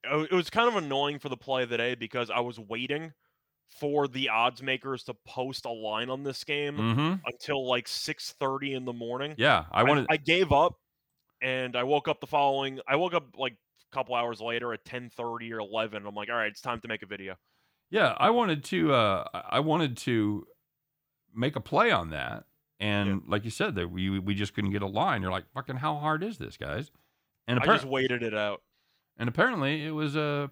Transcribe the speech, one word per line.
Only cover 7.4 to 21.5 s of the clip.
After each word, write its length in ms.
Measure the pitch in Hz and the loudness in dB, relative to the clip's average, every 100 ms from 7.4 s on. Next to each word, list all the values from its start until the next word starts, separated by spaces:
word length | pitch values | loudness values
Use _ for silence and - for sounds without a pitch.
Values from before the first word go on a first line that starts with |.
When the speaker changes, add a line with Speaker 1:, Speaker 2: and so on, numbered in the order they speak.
| - 139 127 | -4 -2 0
Speaker 1:
like, 200 | 123 - | 0 0
six 440 | - - 151 - - | -6 -6 -6 -10 -4
thirty 340 | 135 135 139 | -2 -2 -4
in 120 | 135 127 | -4 -6
the 80 | |
morning. 420 | 120 117 123 147 151 | -6 -6 -6 -6 4
Speaker 2:
Yeah, 280 | 135 101 80 | 6 6 4
I 120 | - | 4
wanted 240 | 127 143 127 | 6 6 4
Speaker 1:
I, 40 | |
I 40 | 151 | 2
gave 340 | 143 175 175 | 4 4 6
up, 220 | 143 170 - _ _ _ _ _ _ | 6 6 2 _ _ _ _ _ _
and 340 | 127 131 127 123 | -4 -2 -2 -2
I 80 | |
woke 240 | 127 147 160 | 2 2 2
up 120 | 147 | -2
the 60 | 139 | 0
following, 520 | 147 139 139 139 131 - | 4 4 4 -2 -6 0
I 80 | 147 | 2
woke 180 | 180 | 2
up, 240 | 165 131 - | 0 -4 -4
like, 160 | 131 | -4
a 420 | 110 _ _ _ 135 | -4 _ _ _ -6
couple 200 | 123 123 | -2 0
hours 260 | 120 107 | 0 -2
later 320 | 113 117 120 | -4 -2 -4
at 100 | 110 - | -6 -8
ten 240 | 123 120 | -12 -10
thirty 420 | - 120 117 113 | -6 -6 -6 -6
or 60 | 113 | -6
eleven. 480 | 101 110 110 104 101 | -2 0 0 -4 -8
I'm 80 | 104 | -8
like, 140 | 104 | -4
"All 60 | 120 | 0
right, 140 | 107 | -2
it's 120 | 104 | -2
time 180 | 123 117 | -6 -6
to 60 | 117 | -6
make 160 | 107 | -8
a 20 | 98 | -8
video." 280 | 101 95 92 _ _ _ _ _ | -10 -10 -12 _ _ _ _ _
Speaker 2:
Yeah, 240 | 208 147 - | 2 2 4
I 140 | 185 | 4
wanted 320 | 240 208 156 - | 4 2 0 -2
to, 280 | 180 156 | 2 4
uh, 340 | 131 107 92 - | 6 6 2 -2
I, 100 | 90 - 131 | -8 -2 0
I 20 | |
wanted 380 | 156 156 147 117 | 2 2 0 -2
to 500 | - 113 107 101 - _ _ _ _ _ _ _ _ 110 | 0 2 2 0 -6 _ _ _ _ _ _ _ _ -2
make 200 | 135 | -2